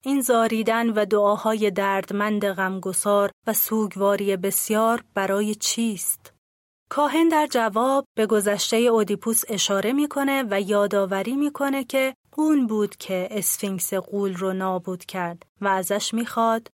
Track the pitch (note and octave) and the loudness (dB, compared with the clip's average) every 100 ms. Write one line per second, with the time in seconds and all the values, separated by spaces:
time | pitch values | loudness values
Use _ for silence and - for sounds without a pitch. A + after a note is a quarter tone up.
0 | C4 C#4 B3 A#3 A3+ A3 A3 A3+ A#3 G#3+ | 0 0 4 4 4 0 0 0 0 0
1 | G3+ G#3 G3+ G#3 A3 A3 G#3+ F#3+ G3 G3 | 2 4 4 2 0 2 0 0 0 0
2 | F#3+ G3+ G#3 G#3 G3+ F#3+ F#3+ F#3+ F#3 F3+ | -2 -2 0 0 -2 -2 -4 -4 -6 -4
3 | G#3 G3+ G3+ - - G#3+ - A3 G#3+ G3 | 2 2 2 -2 -4 -2 0 0 -2 0
4 | G3 G3+ G3+ G3 G3 - - G#3+ A3+ A#3 | 0 0 0 0 -2 -4 -2 2 2 0
5 | - - F#3+ G3 G#3+ G#3+ - - A#3 G3 | -4 -4 -2 0 -2 -2 -4 -2 -2 -2
6 | - - - _ _ _ _ _ _ - | -6 -8 -10 _ _ _ _ _ _ 0
7 | D4 D4 E4 D#4 D4+ B3+ A3+ G#3 B3+ C4+ | 2 4 4 4 2 2 0 2 2 2
8 | C4+ - G#3+ G#3+ G3+ G3+ - A3+ A#3+ A3+ | -2 -2 2 2 2 0 0 2 4 4
9 | G#3 G3 A3 A3+ - G3+ - G3 G3+ C#4 | 2 -2 -2 -2 -2 -4 0 0 0 0
10 | D4 C#4+ C#4 C#4 A#3+ G3 G3 G#3 G3+ G3+ | 0 0 0 0 0 -2 2 2 2 2
11 | F#3+ G3 G3 C4+ D4 D4 C#4 C#4 C4 C4+ | 0 -2 -2 -2 -2 -2 -2 -2 -2 0
12 | C4 C4 _ - D#4 D4 A#3+ G#3+ G#3 - | -2 -4 _ -2 2 2 2 0 -2 -4
13 | - F#3+ F#3 G#3+ - - G3+ F#3+ - F#3+ | -6 -4 -4 -4 -4 -4 -4 -4 -4 -4
14 | F#3 G3+ G3 F3+ F#3+ F#3+ F#3+ F#3 F3+ F3+ | -4 -4 -2 -2 -4 -2 -2 -2 -4 -10
15 | - F#3 E3+ E3+ _ _ G3+ F#3+ F#3 G3+ | -8 -6 -6 -8 _ _ 0 0 0 -2
16 | - A3+ A#3 - A3+ A3+ A3+ | -2 -4 -4 0 0 0 -4